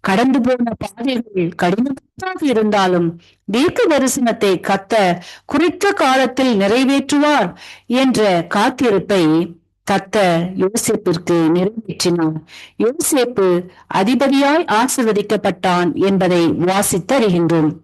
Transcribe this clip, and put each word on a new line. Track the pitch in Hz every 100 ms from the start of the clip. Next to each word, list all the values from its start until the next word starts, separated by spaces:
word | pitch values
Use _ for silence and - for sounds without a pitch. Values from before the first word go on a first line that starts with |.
கடந்து | - 190 254 269
போன | 240 247 240 220
பாதைகள் | 208 - 240 254 233 190 170 -
கடினமாக | 175 190 262 269 _ - 370 370
இருந்தாலும், | 302 226 214 208 190 180 170 170 _ _ -
தீர்க்க | 208 330 359 453
தரிசனத்தை | 294 262 - 240 220 202 180
கர்த்தர் | - 196 196 226 190 175 - -
குறித்த | - 294 339 - 403
காலத்தில் | 392 302 262 262 254 262 220
நிறைவேற்றுவார் | 196 233 262 277 277 285 294 294 190 - - - _
என்ற | 240 269 220 214 175 160
காத்திருப்பை | 208 220 262 254 196 180 202 160 160 175 - _ _ -
கர்த்தர் | 196 190 220 190 165 175 190
யோசேப்பிற்கு | 185 226 - 208 - 170 - 170 160
நிறைவேற்றினார். | 170 190 226 - 165 180 175 160 156 - - - _
யோசேப்பு | 214 294 330 294 247 247 190 175 180 - _
அதிபதியாய் | 175 196 247 277 269 277 302 349
ஆசீர்வதிக்கப்பட்டான் | 208 262 - 226 208 208 214 208 185 190 180 175
என்பதை | - 190 196 180 180 170
வாசித்தறிகின்றோம். | - 170 190 202 202 160 269 220 175 165 165 156 -